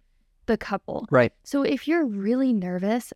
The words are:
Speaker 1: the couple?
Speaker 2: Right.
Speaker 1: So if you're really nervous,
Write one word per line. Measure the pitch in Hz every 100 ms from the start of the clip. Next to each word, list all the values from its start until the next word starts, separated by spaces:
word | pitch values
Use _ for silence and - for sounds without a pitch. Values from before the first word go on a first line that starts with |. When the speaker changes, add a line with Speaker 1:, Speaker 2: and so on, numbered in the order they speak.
| _ _ _ _ -
Speaker 1:
the | -
couple? | - - - - -
Speaker 2:
Right. | 127 117 _
Speaker 1:
So | - 277
if | - 262 285
you're | 339 277
really | 202 202 254 269
nervous, | 220 180 180 196 240 -